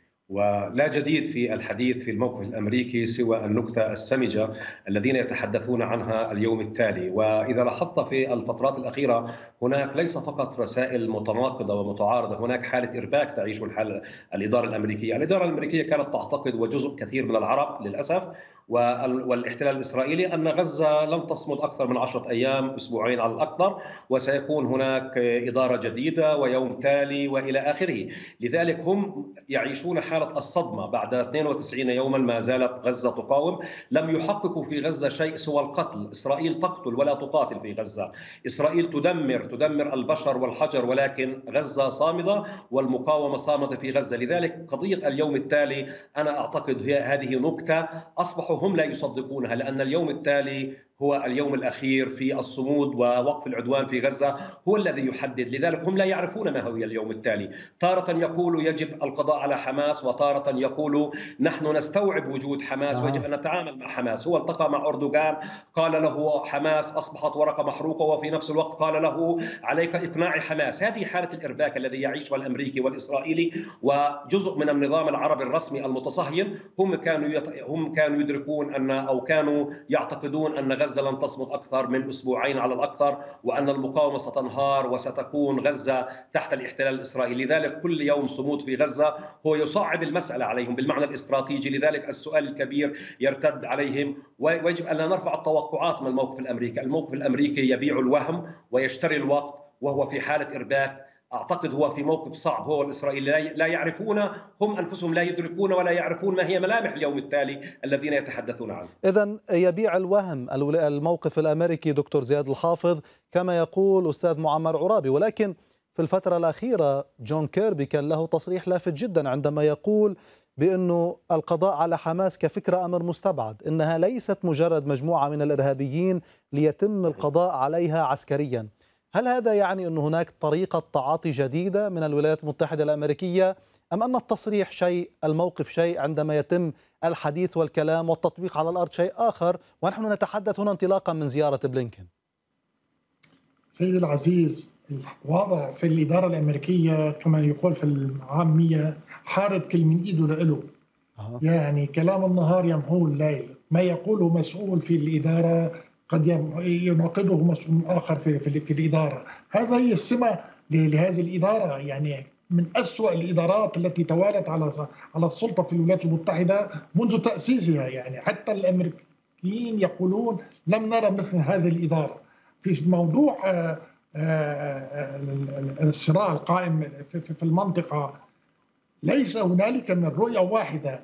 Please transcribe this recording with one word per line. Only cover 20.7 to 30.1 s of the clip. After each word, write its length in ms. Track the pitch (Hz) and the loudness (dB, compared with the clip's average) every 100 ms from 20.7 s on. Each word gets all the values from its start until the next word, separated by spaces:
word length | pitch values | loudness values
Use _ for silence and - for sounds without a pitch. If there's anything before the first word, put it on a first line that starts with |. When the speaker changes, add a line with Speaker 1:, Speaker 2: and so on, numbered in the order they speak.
| 143 156 151 | 2 4 4
Speaker 1:
لن 220 | 151 165 165 | 2 -2 -2
تصمد 320 | 160 - 139 | -6 -4 -4
أكثر 280 | 147 - 123 | -4 -2 0
من 100 | 123 | 0
عشرة 340 | 123 123 - | 0 -4 -2
أيام، 400 | 117 131 135 135 | 0 2 0 -2
أسبوعين 500 | 135 - 113 113 120 | -6 -6 -2 0 2
على 120 | 113 | 0
الأكثر، 500 | 110 151 - 190 190 - - - | 0 -2 2 0 0 -12 -16 -2
وسيكون 560 | 131 127 139 139 151 123 | 0 2 -2 0 -2 0
هناك 520 | 131 131 131 131 127 | 0 0 0 -2 0
إدارة 580 | 120 120 120 123 127 120 | 2 2 0 0 2 0
جديدة 600 | 113 113 151 165 156 147 | -2 -2 -2 2 2 4
ويوم 440 | 131 131 131 131 | 2 2 0 0
تالي 480 | 139 143 139 143 139 | 2 2 2 -2 -2
وإلى 300 | 135 135 135 | -2 0 0
آخره. 500 | 139 147 185 117 - - - - | 0 0 -2 -2 -6 -10 -16 -6
لذلك 400 | 120 160 170 160 | -2 0 0 0
هم 460 | 165 202 190 - - - - | 0 0 -2 -6 -12 -14 -4
يعيشون 520 | 135 123 139 175 170 | -2 -2 -4 -2 -2
حالة 380 | - | 0